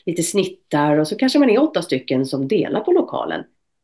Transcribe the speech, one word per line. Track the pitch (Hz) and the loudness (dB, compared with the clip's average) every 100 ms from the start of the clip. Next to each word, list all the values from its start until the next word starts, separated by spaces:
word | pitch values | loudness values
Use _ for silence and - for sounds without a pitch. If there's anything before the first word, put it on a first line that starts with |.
| - | -6
lite | 170 | -4
snittar | 165 202 185 - - 147 147 147 | -2 0 -2 -6 -4 0 2 2
och | 151 | 0
så | 208 | 0
kanske | 262 294 | 2 4
man | 262 | 4
är | 214 | 4
åtta | 311 180 | 2 0
stycken | 170 131 - 131 135 | -2 -4 -2 -2 -2
som | 135 135 | -4 -2
delar | - - 208 | 0 0 -2
på | - | 0
lokalen. | 349 - - - 80 - _ _ _ | 0 0 -4 -6 -8 -10 _ _ _